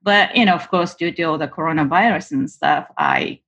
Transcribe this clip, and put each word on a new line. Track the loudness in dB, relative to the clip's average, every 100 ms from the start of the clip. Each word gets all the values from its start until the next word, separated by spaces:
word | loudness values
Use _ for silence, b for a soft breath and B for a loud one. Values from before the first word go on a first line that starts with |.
But, | 2 2 4 2
you |
know, | 2
of | 2 0
course, | -2 -2
due | -4 -6
to | -4
all | -4 -2
the | -6
coronavirus | -6 -2 0 0 2 2 0 -4
and | -6 -6
stuff, | -2 0 0 -2 -4
I, | -2 0 -4 -8